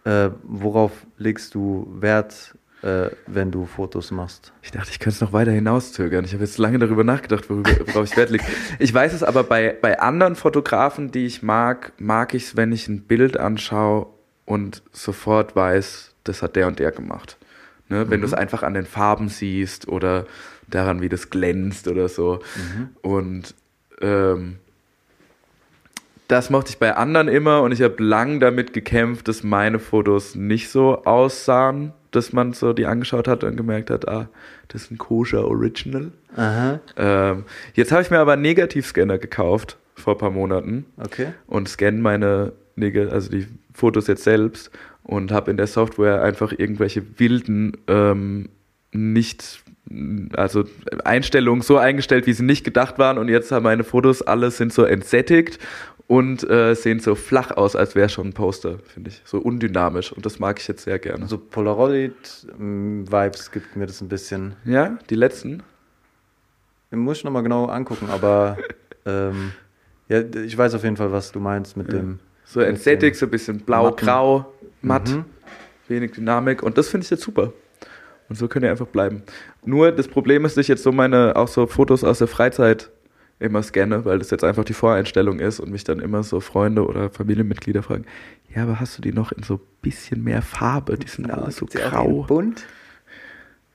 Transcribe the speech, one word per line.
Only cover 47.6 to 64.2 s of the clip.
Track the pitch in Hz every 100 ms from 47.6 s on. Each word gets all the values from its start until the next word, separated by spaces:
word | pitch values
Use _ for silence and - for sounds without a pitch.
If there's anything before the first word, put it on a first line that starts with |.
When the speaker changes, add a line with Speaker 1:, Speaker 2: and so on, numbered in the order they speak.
| 107 - -
Speaker 2:
ähm, | 101 104 98 98 101 95 _ _ _ _
nicht, | 107 110 113 113 - - - _ - - 55 71 104 -
also | - 95 107 104 - - - -
Einstellungen | 120 - 139 120 120
so | 113 143
eingestellt, | 127 139 131 127 123
wie |
sie | 110
nicht | 127 143 -
gedacht | 120 131 -
waren | 131 131
und | 117
jetzt | 117 117
haben | 127
meine | 113 110 110
Fotos | 123 131 131
alle | - 113 120
sind | 120 117
so | -
entsättigt | 117 95 - 120 127 165 165 - - - - - -
und, | 127 131 127 -
äh, | 117 113
sehen | 113 120 113
so | 113 104
flach | - 131 127
aus, | - 101 -
als | 101
wär | 101 104
schon | 101 95
ein |
Poster, | 95 95 98 87 90 -
finde | - 87
ich. | - -
So | 101
undynamisch. | 120 120 113 90 87 87 -
Und | - 107
das | -
mag | 101 101
ich | -
jetzt | 98 -
sehr | 95
gerne. | - - 104
Speaker 1:
So | 107
Polaroid, | - 113 104 107 135 139 135 131 - - - -
ähm, | 104 101 101 104 95
Vibes | 104 98 - -
gibt | 104 - 101
mir | 95
das | 98
ein | 92
bisschen. | 95